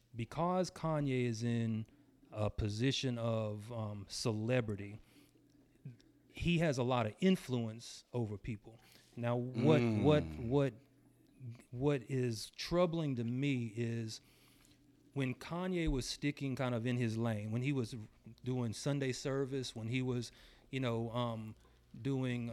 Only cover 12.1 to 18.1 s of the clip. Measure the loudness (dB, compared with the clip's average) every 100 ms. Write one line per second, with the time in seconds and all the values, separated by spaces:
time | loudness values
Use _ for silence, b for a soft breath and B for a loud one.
12.1 | 0 0 -2 -8 -10 0 2 4 2 0
13.1 | 0 -2 0 2 0 -2 -2 -2 -2 -6
14.1 | -8 b b b b b b -20 -20 _
15.1 | -4 -2 -4 -6 -4 0 0 2 0 -2
16.1 | -2 -2 -2 -4 0 0 0 0 2 0
17.1 | 0 0 0 -2 -2 0 0 -2 -6 -12